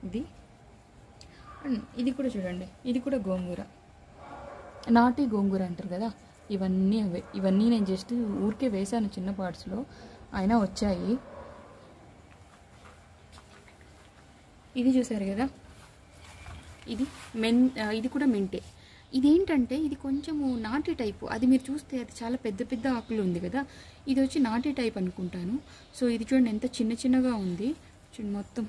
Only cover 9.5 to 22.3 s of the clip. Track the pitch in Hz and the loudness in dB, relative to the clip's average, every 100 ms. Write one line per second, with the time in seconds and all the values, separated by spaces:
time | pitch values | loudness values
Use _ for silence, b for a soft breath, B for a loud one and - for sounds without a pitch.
9.5 | 175 - 190 277 B B B B - 190 | -6 -8 -8 -8 B B B B -2 2
10.5 | 233 196 - 208 180 180 254 - - - | 4 2 0 0 0 0 -2 -4 -16 -16
11.5 | - - - - - - - - - - | -18 -20 -20 -20 -20 -20 -20 -20 -20 -20
12.5 | - - - - - - - - - - | -20 -20 -20 -20 -20 -20 -20 -20 -20 -20
13.5 | - - - - - - - - - - | -20 -20 -20 -20 -20 -20 -20 -20 -20 -20
14.5 | - - 262 247 254 247 214 196 196 269 | -20 -10 0 4 4 2 0 -2 -2 -2
15.5 | - - - - - - - - - - | -4 -20 -20 -20 -20 -20 -20 -20 -18 -16
16.5 | - - - - 226 277 - - 226 220 | -16 -18 -18 -10 -4 -4 -6 -12 -2 4
17.5 | 240 254 254 214 220 240 269 277 214 190 | 6 6 2 -2 -2 -2 2 2 2 0
18.5 | - - B B B B 262 277 330 392 | -4 -10 B B B B 2 6 6 6
19.5 | 302 233 262 311 277 277 269 285 302 277 | 2 2 0 -2 -2 -4 -4 -2 -2 0
20.5 | 240 220 269 311 320 220 202 - 220 247 | -2 -2 -2 -2 -2 -2 -4 -6 2 6
21.5 | 262 262 294 - 262 226 - 233 | 6 4 -8 -4 -8 -8 -8 -4